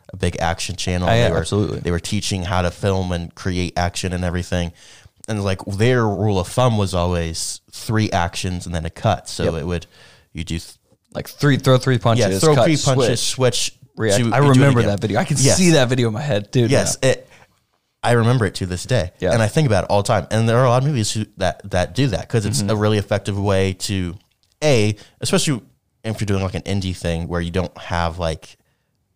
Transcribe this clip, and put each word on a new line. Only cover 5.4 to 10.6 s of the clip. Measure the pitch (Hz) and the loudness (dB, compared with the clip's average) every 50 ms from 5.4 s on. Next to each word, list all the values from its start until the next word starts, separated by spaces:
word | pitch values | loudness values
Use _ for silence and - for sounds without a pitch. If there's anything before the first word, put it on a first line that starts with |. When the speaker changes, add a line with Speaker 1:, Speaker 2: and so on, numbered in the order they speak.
| 98 | -2
Speaker 1:
like, | 101 98 - - | -2 -4 -4 -6
their | - 98 95 110 123 127 123 113 | -8 -2 0 2 2 4 2 2
rule | 107 101 87 104 110 101 92 | 0 0 0 0 0 0 0
of | 87 | -2
thumb | - - - 127 127 113 | -2 0 0 2 2 2
was | 104 101 90 90 | 2 0 0 0
always | 90 85 90 90 85 82 82 82 - - - - - _ _ | 0 0 0 0 -2 -2 -4 -6 -6 -8 -8 -10 -12 _ _
three | - - - - 110 110 110 - | -18 -14 -6 -2 0 0 0 0
actions | - 92 85 87 - - - 92 90 87 - | 0 0 -2 -2 -4 -6 -6 -4 -4 -6 -6
and | 90 85 | -6 -6
then | 82 80 | -6 -6
a | 82 | -6
cut. | - - - 117 95 - - | -8 -2 0 0 0 0 -4
So | - - - 82 | -10 -6 -2 -2
Speaker 2:
Yep. | 85 82 | -2 -2
Speaker 1:
it | 80 73 | -2 -4
would, | 87 87 85 - - _ - - - - _ _ _ | -4 -6 -6 -8 -12 _ -20 -20 -20 -20 _ _ _
you | _ 78 85 | _ -12 -8
do | - - | -6 -6
th- | 78 | -8